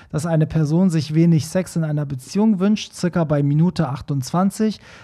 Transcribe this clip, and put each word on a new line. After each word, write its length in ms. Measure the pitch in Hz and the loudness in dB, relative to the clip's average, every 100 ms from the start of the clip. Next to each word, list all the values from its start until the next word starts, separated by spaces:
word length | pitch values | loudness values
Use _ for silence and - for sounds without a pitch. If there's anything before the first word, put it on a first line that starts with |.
| - | -10
dass 140 | 160 | -6
eine 220 | 170 160 156 | -2 0 0
Person 420 | 160 147 160 190 | 0 2 2 2
sich 260 | 165 - | 2 0
wenig 320 | 156 170 160 - | 2 4 4 2
Sex 300 | 185 185 - | -4 -4 -4
in 80 | |
einer 220 | 156 147 143 | -2 -2 -4
Beziehung 520 | 135 - 196 220 196 | -8 -6 0 0 2
wünscht, 360 | 196 214 - | 2 0 -4
circa 300 | - 180 180 | -6 -2 0
bei 180 | 156 147 | 0 0
Minute 480 | 143 147 175 170 147 | 2 2 2 0 -4
achtundzwanzig, 920 | 135 - 143 131 170 196 - 220 190 - - | -4 -6 -6 -4 0 0 0 -2 -4 -12 -20